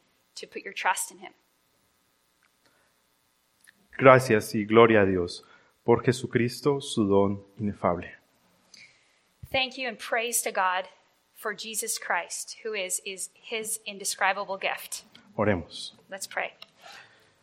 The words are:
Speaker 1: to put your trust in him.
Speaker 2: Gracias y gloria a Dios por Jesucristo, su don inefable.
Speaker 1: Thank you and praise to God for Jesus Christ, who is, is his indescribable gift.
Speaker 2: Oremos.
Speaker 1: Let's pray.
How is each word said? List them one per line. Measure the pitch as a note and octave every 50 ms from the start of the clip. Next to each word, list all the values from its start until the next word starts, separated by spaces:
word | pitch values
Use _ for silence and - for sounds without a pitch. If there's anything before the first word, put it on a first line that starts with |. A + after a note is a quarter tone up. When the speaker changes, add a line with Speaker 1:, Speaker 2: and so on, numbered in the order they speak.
| _ _ _ _ _ _ _
Speaker 1:
to | - -
put | - - - -
your | G3 G3
trust | - - F#3+ F#3+ - - -
in | G3 F3+
him. | G3 - - _ _ _ _ _ _ _ _ _ _ _ _ _ _ _ _ _ _ _ _ _ _ _ _ _ _ _ _ _ _ _ _ _ _ _ _ _ _ _ _ _ _ _ _ _ _ - _ _ _ _ - -
Speaker 2:
Gracias | C3 C3+ C3 C3 B2+ B2+ A2+ G#2+ G#2 - -
y | A2+ G2+
gloria | G#2 G#2+ A2+ A#2 A2+ A2+ G#2+ G2+
a |
Dios | F#2+ F#2+ F2+ F2 F2 - - - _ - _ _ _ _ _ _
por | - A#2+ A2+ -
Jesucristo, | C3+ B2 - - - - B2 A#2 A#2+ B2 - - D3 C#3 C#3
su | - - - A#2+ G#2+ G2
don | G2 G2 G2 G2 G2+ G2+ - - _ -
inefable. | A2 G2+ F#2+ - - F#2+ F2 F2 - - - - _ _ _ _ _ _ _ _ _ _ - - - - _ _ _ _ _ _ _ _ _ _ - -
Speaker 1:
Thank | - C4+ C4 B3+ B3+ C4+
you | C4 B3
and | G#3+ G#3
praise | - - - A#3 A3+ A#3+ A#3 -
to | - A#3
God | G3 G3+ F#3+ F#3 F3+ F#3 F#3+ - - _ _ _ _ _ _ _ _
for | - - A3 G3+
Jesus | - - A3 A3 G3+ A#3 A3 - -
Christ, | - - G3+ F3 E3 - - - - - - - -
who | A3+ G#3+
is, | G3+ F#3 F#3 F#3 - -
is | G#3 F#3+ F#3 - - _
his | _ _ - A#3 A3 A3 A3 - - -
indescribable | G#3 G3+ G3 G3 - - - G3+ F#3+ G3 G3+ G3+ F#3+ G3 F#3+
gift. | - E3+ - - - - - - - _ _ - _ _ - -
Speaker 2:
Oremos. | G#2 G#2 G2+ F2 D#2+ - - - - - - _ _ _
Speaker 1:
Let's | - - - -
pray. | - - - - - _ - - _ _ - - - - - - - _ _ _ _ _